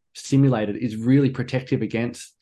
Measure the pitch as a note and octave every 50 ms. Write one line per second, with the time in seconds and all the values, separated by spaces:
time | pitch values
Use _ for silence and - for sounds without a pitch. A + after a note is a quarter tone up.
0 | _ _ _ - - - - C3+ C#3 C3+ B2 A2 G#2+ G#2 G#2 A2 B2 A#2+ G#2+ A2
1 | A2+ A#2+ C3 C#3+ C#3 C3 C3+ - B2 - - B2+ B2+ - - B2+ A2 G#2 - A2+
2 | A#2+ A#2+ A#2+ - - - _ _